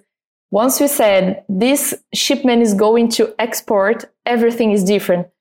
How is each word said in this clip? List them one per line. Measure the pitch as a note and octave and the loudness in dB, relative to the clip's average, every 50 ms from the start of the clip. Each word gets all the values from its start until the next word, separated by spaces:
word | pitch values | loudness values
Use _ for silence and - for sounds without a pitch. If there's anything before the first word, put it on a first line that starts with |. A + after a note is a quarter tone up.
| _ _ _ _ _ _ _ _ _ _ F#3+ | _ _ _ _ _ _ _ _ _ _ -2
once | G3+ A#3 C4+ C4 - | 0 0 0 0 0
we | C#4+ | 0
said, | C#4 C#4+ - A#3 G#3 G3 F#3+ F#3 F#3 G3 - - - | 0 0 2 2 2 4 2 2 0 -4 -6 -8 -6
"This | F#3+ F#3 A3 B3+ C#4+ C#4 - - - - _ _ - | -2 0 0 0 0 0 -2 -6 -8 -10 _ _ -8
shipment | - - - C#4 A#3+ - B3 A#3+ A#3 A#3 | -6 -2 -2 -2 0 0 2 2 2 2
is | G#3+ G3+ | 2 2
going | G3 G#3+ G#3+ A3+ A#3 A#3 A#3 A3+ | 2 2 2 2 2 2 0 0
to | - C4+ - - - | 0 -2 -2 -2 -4
export," | A3 A#3+ - - - - A3+ G3+ F#3+ G3+ A#3 A#3 - - _ _ _ | -6 -6 -6 -10 -6 -2 0 0 0 0 -2 -4 -6 -14 _ _ _
everything | A#3+ B3 A3+ A#3 A#3 A#3 A#3 A3+ G#3+ | -2 0 0 0 0 0 0 0 0
is | G#3 G#3 F#3 | 0 0 0
different. | F#3 G#3 G3 G3 - F3 F3 F3 - _ _ | 0 0 0 0 0 -2 -2 -2 -6 _ _